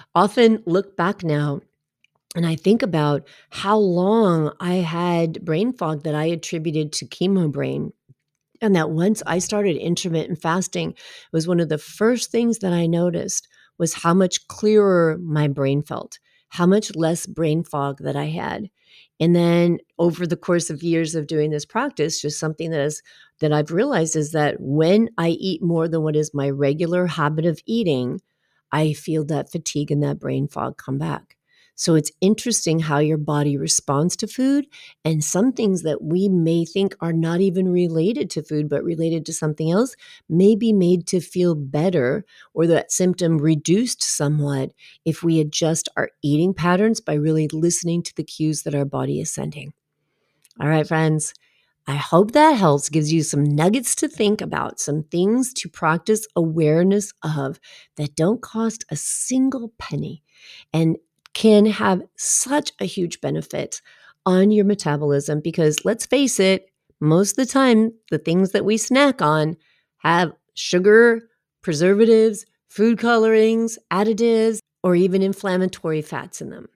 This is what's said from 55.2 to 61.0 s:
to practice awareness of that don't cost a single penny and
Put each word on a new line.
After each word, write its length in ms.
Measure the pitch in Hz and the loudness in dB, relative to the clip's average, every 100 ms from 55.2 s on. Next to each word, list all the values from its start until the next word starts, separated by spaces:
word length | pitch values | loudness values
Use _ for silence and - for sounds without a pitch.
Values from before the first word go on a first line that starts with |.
| 190 240 254 | 0 0 -2
to 160 | - 175 | -6 -12
practice 580 | - 165 160 - 214 - - | -4 -2 0 0 -2 -2 -2
awareness 800 | 165 160 151 156 185 202 202 - | 0 2 2 4 4 2 -2 -8
of 360 | 156 151 135 156 - - - - | -4 -4 -4 -8 -16 -20 -18 -8
that 180 | 147 | -6
don't 280 | 151 165 247 | 0 0 0
cost 420 | - 220 226 220 - | -4 -6 -4 -6 -10
a 40 | |
single 760 | 151 - - - 254 262 262 233 - | -8 -6 -6 -4 0 0 -2 -10 -14
penny 440 | - 147 147 - _ _ - - - | -10 -8 -8 -12 _ _ -20 -20 -6
and 260 | 156 165 160 | 0 0 0